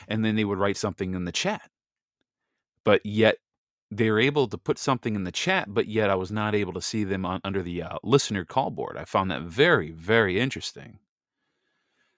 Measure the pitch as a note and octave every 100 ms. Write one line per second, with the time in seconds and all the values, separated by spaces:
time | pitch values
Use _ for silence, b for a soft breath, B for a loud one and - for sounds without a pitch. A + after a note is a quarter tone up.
0 | B A2 A2 G#2+ G#2 F#2+ G2+ F#2+ G#2 -
1 | F#2 F#2 F2 - F#3+ G#3+ - _ _ _
2 | _ _ _ _ _ _ _ _ - G2+
3 | G#2 G#2+ A2 - _ _ _ _ _ G#2
4 | A2 G#2+ C3 D3 A#2+ - - - - B2+
5 | A#2+ G#2 F2+ - F#3 F#3+ G2+ G2+ G#2+ G#2+
6 | G#2 F#2+ F#2 G#2+ G#2+ G#2+ F#2 F2+ - A2+
7 | G2 F#2+ F2+ F#2 G2 G2 F2 E2+ D#2+ -
8 | G2 C#3 - G2+ F2 C3 C#3+ - A#1 -
9 | - G#2 F#2+ C#2+ E2+ E2 E3+ C#3 D#2+ D#2+
10 | E2+ A#2 G2+ F#2 C3 - - - C2 -
11 | _ _ _ _ _ _ _ _ _ _
12 | _